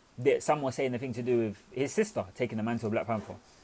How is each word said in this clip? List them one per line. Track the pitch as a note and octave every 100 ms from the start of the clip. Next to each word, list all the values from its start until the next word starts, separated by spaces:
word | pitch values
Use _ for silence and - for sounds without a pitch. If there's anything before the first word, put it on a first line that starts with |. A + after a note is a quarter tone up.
| _ -
that | C3+ B2
some | - D3+
were | C3+
saying | C#3 C3+
the | A#2+
thing | C3
to | A#2
do | B2 A#2+
with | A2 G2+ -
his | - C3+
sister | - G#3+ - F#2+
taking | - A#2+ A2
the |
mantle | A2 A#2 A2+
of |
Black | A2+ A#2
Panther. | A2 - - - -